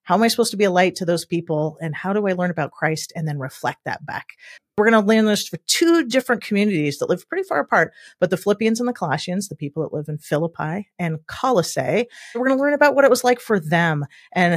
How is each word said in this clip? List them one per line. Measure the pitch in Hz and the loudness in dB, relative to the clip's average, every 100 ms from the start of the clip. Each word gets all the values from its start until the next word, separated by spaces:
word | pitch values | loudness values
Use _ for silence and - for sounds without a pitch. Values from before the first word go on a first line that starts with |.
How | - | 0
am | 185 | 2
I | 226 | 2
supposed | 233 226 | 2 0
to | 196 | 0
be | |
a | 202 | 2
light | 180 185 180 | 4 2 2
to | |
those | 175 170 | -2 -2
people? | 165 170 165 156 156 156 | -2 -4 -2 -2 -2 -4
And | 165 147 | -8 -8
how | 185 | -4
do | 202 202 | -2 0
I | |
learn | 180 180 | 0 -2
about | 170 143 | -2 -6
Christ | - 156 156 - - | -4 -2 -2 -6 -8
and | 156 | -6
then | 147 | -6
reflect | 131 - 127 127 | -8 -8 -8 -6
that | - 104 147 | -8 -10 -10
back?" | - - - - - _ - | -14 -14 -20 -20 -20 _ 0
We're | 208 | 4
gonna | 226 | 4
learn | 202 220 | 6 4
this | 214 202 - | 4 0 -2
for | 165 - | -8 -4
two | - 339 339 | 2 4 4
different | 262 254 - 220 | 2 0 0 -2
communities | - 202 208 180 147 143 | -2 0 2 0 -2 -2
that | - | -2
live | 180 - | -2 -4
pretty | 349 381 | -6 -2
far | 285 | -2
apart, | - 214 160 - - - | 0 2 0 -4 -20 -2
but | 180 | -2
the | 175 | 0
Philippians | 202 208 220 226 | 0 0 0 0
and | 240 | -2
the | |
Colossians, | 240 170 139 - 180 202 | -4 -4 -4 -4 -6 -6
the | 151 | -8
people | 147 151 | -8 -6
that | 151 | -6
live | 151 151 | -6 -8
in | 151 | -10
Philippi | - 151 165 165 156 175 208 - | -4 -2 -2 -4 -6 -6 -10 -8
and | 175 156 - | -6 -6 -10
Colossae. | - 262 240 - - 131 170 240 - - | -4 0 0 0 -2 -2 -2 -2 -8 -12
We're | 233 254 | -4 0
gonna | 269 | 0
learn | 285 | 0
about | 294 294 | 2 2
what | 269 277 | 4 4
it | |
was | 247 | 4
like | 247 247 | 2 0
for | - 208 | 0 -2
them | 156 165 170 151 143 - - | 0 2 2 0 -4 -10 -6
and | - 175 | 0 2